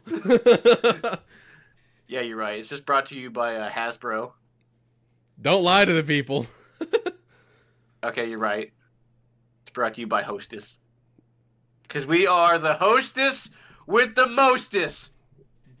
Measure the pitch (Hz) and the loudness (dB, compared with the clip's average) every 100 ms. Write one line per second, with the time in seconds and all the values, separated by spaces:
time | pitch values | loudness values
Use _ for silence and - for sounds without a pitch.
0 | - 330 190 240 247 233 240 226 233 165 | -10 -8 2 4 6 4 6 4 2 -2
1 | 233 277 _ - _ _ _ _ _ _ | -6 -10 _ -20 _ _ _ _ _ _
2 | _ 127 120 110 107 107 107 143 143 139 | _ -8 -8 -6 -8 -8 -10 -12 -2 -2
3 | 135 139 127 117 117 113 104 110 117 120 | -2 -10 -10 -4 -4 -4 -6 -6 -8 -8
4 | 120 110 123 - _ _ _ _ _ _ | -6 -6 -8 -14 _ _ _ _ _ _
5 | _ _ _ _ 139 190 175 196 196 160 | _ _ _ _ 0 2 4 4 4 2
6 | 151 143 131 139 117 - _ _ 330 466 | 0 -2 -2 -4 -6 -14 _ _ -4 -4
7 | 415 - _ _ _ _ _ _ _ _ | -4 -10 _ _ _ _ _ _ _ _
8 | 117 123 117 110 110 104 110 _ _ _ | -8 -6 -6 -4 -4 -4 -6 _ _ _
9 | _ _ _ _ _ _ - - 113 110 | _ _ _ _ _ _ -16 -4 -4 -4
10 | 113 107 101 101 - 107 - - _ _ | -4 -2 -2 -8 -12 -16 -16 -18 _ _
11 | _ _ _ _ _ _ _ _ _ 151 | _ _ _ _ _ _ _ _ _ -10
12 | 135 170 190 175 170 165 156 147 190 247 | -2 2 4 4 4 4 2 2 2 2
13 | 262 262 269 269 - - - - - 214 | 0 -2 0 -2 -8 -18 -20 -20 -2 2
14 | 240 254 254 240 269 254 - 196 151 - | 2 2 0 4 4 2 -2 -4 -4 -6
15 | - _ _ _ _ _ _ _ | -16 _ _ _ _ _ _ _